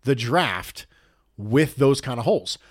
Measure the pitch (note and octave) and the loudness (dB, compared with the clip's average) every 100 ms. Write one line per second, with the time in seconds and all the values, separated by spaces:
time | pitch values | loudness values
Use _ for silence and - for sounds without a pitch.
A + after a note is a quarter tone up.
0 | B2+ C3+ A#2 D#3 D#3 F2+ - - - _ | 0 -2 2 0 0 -2 -8 -16 -20 _
1 | _ _ _ - G#2 B2 D3+ - C3+ C3+ | _ _ _ -14 0 2 2 2 2 2
2 | - A#2+ A#2+ G#3 - - _ | -2 -4 0 0 -2 -12 _